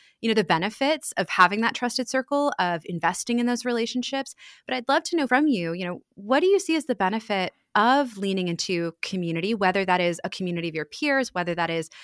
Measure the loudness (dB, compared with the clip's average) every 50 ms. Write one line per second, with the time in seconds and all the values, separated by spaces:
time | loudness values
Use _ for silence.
0 | _ _ _ _ -2 0 2 2 2 2 2 2 0 -2 -2 -2 0 0 0 -2
1 | -4 -6 -4 -4 -4 -2 4 4 4 6 4 0 -2 -2 -2 -2 -4 -4 -4 -4
2 | -4 -2 -2 -4 -2 0 0 0 0 0 0 0 0 0 -2 -4 -6 -8 -6 -2
3 | -2 -2 -2 -2 -4 -2 0 0 0 0 -2 -2 -2 -2 -2 0 -2 -2 -4 -6
4 | -4 -4 -4 -6 -6 -8 -12 -20 -20 -20 -20 -20 _ -6 -6 -4 0 0 0 0
5 | 0 0 0 0 2 2 4 4 4 4 2 2 0 -2 -2 -4 -4 -6 -6 -8
6 | -12 _ _ -14 -2 2 2 4 6 4 4 4 2 0 0 0 0 -2 0 0
7 | 0 0 0 -2 -2 -2 -2 0 0 -2 -6 _ _ _ _ 4 4 6 6 4
8 | 2 0 -4 -4 -2 -2 0 0 0 -2 -2 -4 -2 -2 -2 -2 -2 -4 -6 _
9 | -8 -6 -4 -4 -2 -2 -2 -2 0 -2 0 2 2 2 2 2 2 2 2 2
10 | 2 0 0 -2 -6 -8 -6 -4 -4 -2 -2 -2 -4 -4 -4 -6 -8 -8 -8 -4
11 | -2 0 2 0 0 -2 -4 -4 -2 -2 0 -2 -2 0 -2 -4 -4 -6 -12 -20